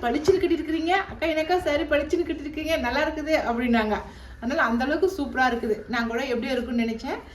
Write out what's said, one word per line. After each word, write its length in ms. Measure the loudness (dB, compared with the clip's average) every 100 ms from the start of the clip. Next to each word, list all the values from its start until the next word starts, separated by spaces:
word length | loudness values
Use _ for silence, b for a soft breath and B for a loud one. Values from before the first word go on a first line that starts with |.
பளிச்சுன்னு 380 | 2 2 4 4
கட்டியிருக்கிறீங்க? 480 | 4 2 0 -2 2
அக்கா, 380 | 2 0 -2 0
என்னக்கா 320 | 0 2 2
saree 280 | 2 0 2
பளிச்சுன்னு 400 | 0 2 0 0
கட்டியிருக்கீங்க? 540 | -4 -6 -6 -2 0
நல்லா 280 | 0 0 0
இருக்குது" 320 | -2 0 0 2
அப்படின்னாங்க. 540 | 0 2 2 2 -2 -4 B B B
அதனால 320 | -4 0 2
அந்த 160 | 2
அளவுக்கு 380 | 0 2 2 0
சூப்பரா 240 | -2 2 2
இருக்குது. 340 | 2 0 -2 -2
நான் 180 | -2 -2
கூட 180 | -2
எப்படி 280 | -2 -2 -2
இருக்குன்னு 320 | -2 0 0
நினைச்சேன், 340 | 0 -2 -4 -6 -10